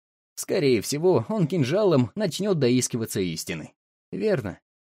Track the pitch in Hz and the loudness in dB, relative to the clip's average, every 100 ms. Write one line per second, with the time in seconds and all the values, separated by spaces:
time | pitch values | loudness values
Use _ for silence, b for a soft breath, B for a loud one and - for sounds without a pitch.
0 | _ _ _ - - 120 139 110 - 143 | _ _ _ -14 -4 0 2 2 0 0
1 | 185 160 - 220 156 185 120 185 202 143 | 2 2 0 0 0 0 0 2 4 4
2 | 120 202 202 - 208 170 123 127 120 123 | 2 -2 -4 -2 -2 2 2 2 0 -4
3 | 110 110 90 85 - 82 - _ _ _ | -4 -2 -2 -4 -8 -10 -12 _ _ _
4 | _ 175 214 170 104 80 _ _ _ | _ -4 -2 0 -2 -10 _ _ _